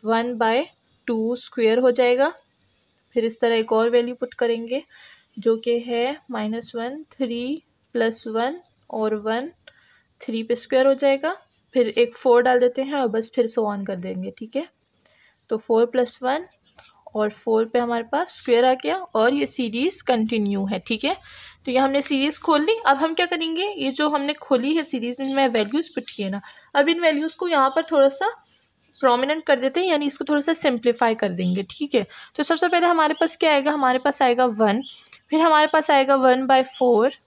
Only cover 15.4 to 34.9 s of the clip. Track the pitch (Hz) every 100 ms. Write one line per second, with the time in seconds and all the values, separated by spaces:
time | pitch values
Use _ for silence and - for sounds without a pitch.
15.4 | _ 220 - 226 240 254 240 - 254 294
16.4 | 359 _ _ _ - _ - 214 214 214
17.4 | - 220 226 240 240 233 233 285 359 -
18.4 | - 233 254 254 294 370 359 220 226 285
19.4 | 277 - 240 226 302 - - 247 220 226
20.4 | 202 202 196 190 - 220 285 381 - -
21.4 | - - - 254 269 277 277 277 277 302
22.4 | - 294 320 453 277 277 320 320 349 349
23.4 | 330 330 403 392 269 262 302 294 285 294
24.4 | - 262 262 320 302 254 233 247 269 269
25.4 | 269 226 208 277 320 - 240 - 196 196
26.4 | - - _ 285 285 339 339 294 320 -
27.4 | 359 311 269 320 320 311 277 277 403 -
28.4 | _ _ _ _ _ _ 262 247 269 311
29.4 | 302 269 262 302 381 302 285 - 269 294
30.4 | 285 - 294 247 240 226 233 220 202 180
31.4 | 180 180 196 - 294 247 196 - - -
32.4 | 294 330 349 349 349 339 302 311 320 -
33.4 | 320 285 277 302 262 254 220 - 262 240
34.4 | 254 214 220 214 269